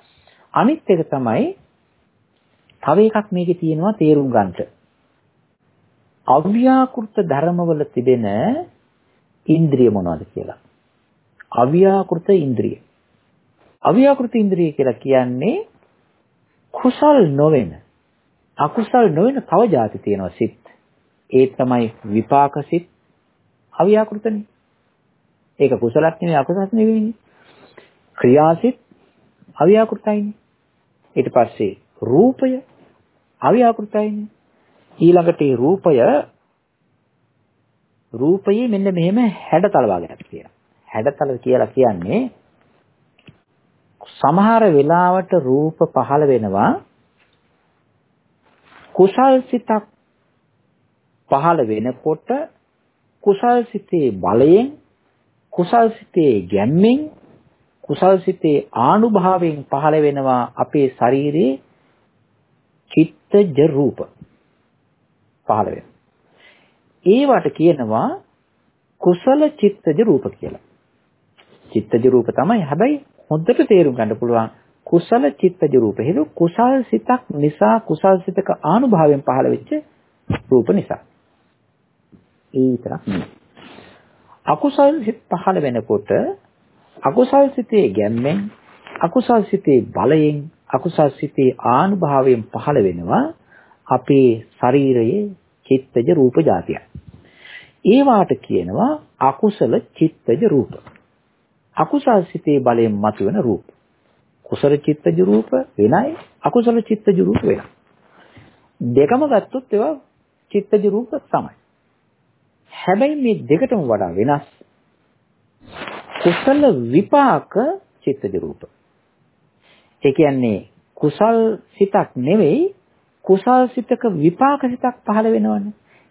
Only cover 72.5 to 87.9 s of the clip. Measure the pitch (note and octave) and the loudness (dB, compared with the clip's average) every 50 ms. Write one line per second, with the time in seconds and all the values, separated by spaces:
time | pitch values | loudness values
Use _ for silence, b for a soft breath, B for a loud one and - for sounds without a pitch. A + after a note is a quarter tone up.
72.5 | A#3+ G#3+ D#3+ C3+ C#3+ E3 A3+ C#4 D4+ C#4 - _ _ _ _ - D3+ D#3+ E3 A#3+ | 0 -2 -2 -4 -2 0 0 0 -2 -4 -8 _ _ _ _ -6 -4 -2 0 0
73.5 | A#3+ - D4 - G#3 F3+ E3 C#3+ B2+ A#2+ A2 G#2+ A2 - A#2+ A#2 A#2+ A2+ A2 A2+ | 0 0 2 4 4 4 4 2 0 -2 -4 -4 -4 -4 -2 -2 0 0 -2 -4
74.5 | b b b b b _ _ - E3+ F3 F3 - A3 B3 C#4 C#4 - - G3 F3 | b b b b b _ _ -2 0 0 0 0 0 0 0 -2 -2 -2 -2 -2
75.5 | F3 - E3 D3 C3+ B2+ A2+ G#2 - - A2 A#2+ F#3+ C#4+ D#3 - - - E3+ E3+ | 0 -2 -2 0 2 2 2 0 -2 -4 -4 -4 -2 -2 -4 -4 -4 -2 -2 -2
76.5 | F3 - A#3 B3+ C4+ C4+ A3+ - A3 A3 - - B3 B3+ - - - D3 D3 D3+ | 0 0 0 0 0 0 -2 -2 -4 -4 -2 -2 -4 -4 -4 -8 -6 -4 -2 -4
77.5 | D3+ - G3+ G#3+ A3+ A3+ - - D#3 D3+ - F#3+ F#3+ F3+ E3+ - F3 G3 F#3+ - | 0 0 0 2 2 0 -2 -4 -4 0 2 2 2 2 0 -4 -6 -4 -4 -4
78.5 | - - - D3+ F3+ A#3 C#4 B3+ G#3 E3 D#3 D3 C#3+ C#3 - - B2+ C3+ C3 B2+ | -6 -4 -2 0 0 0 2 2 2 4 4 4 2 2 0 -2 -2 0 0 -2
79.5 | A#2+ A#2 - - D4+ D4+ - _ _ _ _ _ _ _ _ - - - - - | -2 -4 -6 -8 -8 -8 -8 _ _ _ _ _ _ _ _ -8 -8 -8 -2 0
80.5 | C3 B2 A2 - G3 F#3+ - - - - - _ _ _ _ _ _ _ _ _ | 0 2 2 2 0 -2 -4 -6 -10 -12 -14 _ _ _ _ _ _ _ _ _
81.5 | _ _ _ _ _ _ _ _ _ _ _ _ - _ _ _ _ _ _ _ | _ _ _ _ _ _ _ _ _ _ _ _ -20 _ _ _ _ _ _ _
82.5 | - C3 C3 C3 B2 A#2 - - - - - G2+ F#2+ E2+ - - - _ _ _ | -4 -2 0 0 -2 -4 -6 -10 -12 -10 -8 -8 -8 -8 -8 -12 -16 _ _ _
83.5 | _ - - - - b b b b b b b b b b b b b _ - | _ -20 -20 -20 -20 b b b b b b b b b b b b b _ -4
84.5 | D#3 - - C#4+ - - C#4+ C#4+ D#4 D#4+ G#3 G#3+ - - _ - F#3+ F3 - G3 | -2 -2 -2 -2 2 2 2 2 2 0 -4 -6 -6 -8 _ -8 -8 -4 -2 -2
85.5 | F#3+ F3 D3 C3 A#2+ A2+ A2 - A2 G2 - - G2 - A#3+ E4+ G4 - _ _ | -2 0 -2 -2 -4 -4 -2 -2 -2 -2 -2 -2 -2 -2 -2 -4 -8 -12 _ _
86.5 | _ _ _ _ _ _ _ _ _ - - - - A#3 B3+ B3+ C#4+ C#4 C#4 C4+ | _ _ _ _ _ _ _ _ _ -6 -4 -2 0 0 2 2 4 2 2 2
87.5 | C#4 B3+ A3 - A3+ G#3 E3+ G#2+ | 0 -4 -6 -2 0 0 0 0